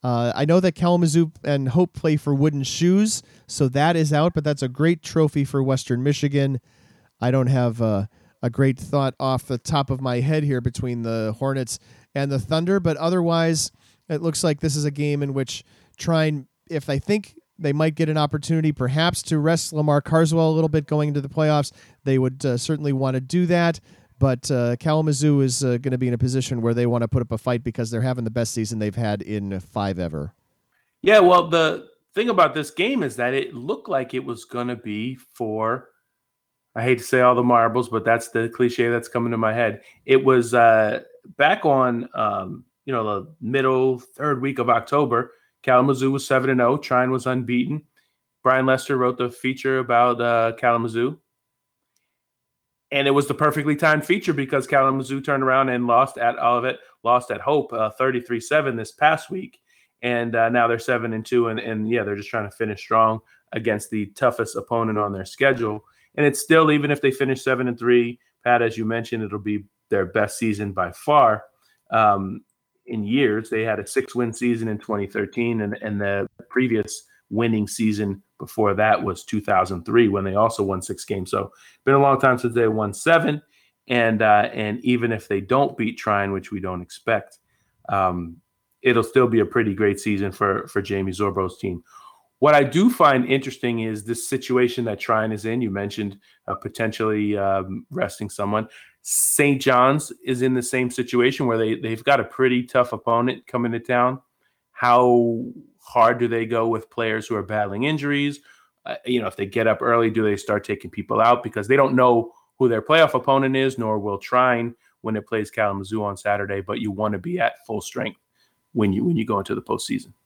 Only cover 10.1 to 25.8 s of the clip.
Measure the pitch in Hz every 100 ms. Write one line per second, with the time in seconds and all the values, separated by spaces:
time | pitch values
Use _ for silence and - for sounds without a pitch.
10.1 | 123 135 156 147 127 123 - 127 120 117
11.1 | 113 110 107 135 135 123 - _ _ _
12.1 | 139 139 139 - 160 175 196 170 143 165
13.1 | 180 170 165 165 160 - _ _ _ _
14.1 | 156 165 156 170 151 160 147 147 143 147
15.1 | 143 143 135 131 - _ _ _ _ -
16.1 | 165 156 151 131 _ _ 160 139 139 -
17.1 | 214 - - _ - 156 147 160 151 156
18.1 | 156 147 151 - 160 156 143 127 143 170
19.1 | 175 - 156 151 165 - 156 151 147 -
20.1 | 160 165 165 160 156 160 151 143 151 151
21.1 | 143 139 160 151 151 139 - - _ 139
22.1 | 135 127 131 139 120 - 151 147 131 135
23.1 | 131 131 180 175 175 170 160 _ _ _
24.1 | _ 139 127 - 131 120 123 160 156 156
25.1 | 139 151 143 135 123 135 120